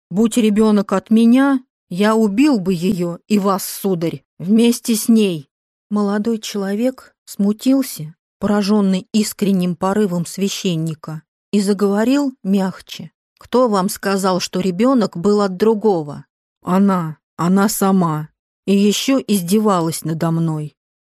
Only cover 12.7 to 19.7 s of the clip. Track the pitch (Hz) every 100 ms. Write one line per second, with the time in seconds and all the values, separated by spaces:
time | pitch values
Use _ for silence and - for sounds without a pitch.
12.7 | - - - 165 _ _ _ - 240 247
13.7 | 202 190 - 202 196 190 175 - 185 190
14.7 | 175 247 269 185 170 190 208 202 180 214
15.7 | 220 220 180 147 143 - _ _ _ -
16.7 | 185 202 185 160 151 _ - 170 190 202
17.7 | - 196 190 170 151 156 _ _ _ -
18.7 | 196 208 196 - 269 247 202 170 214 214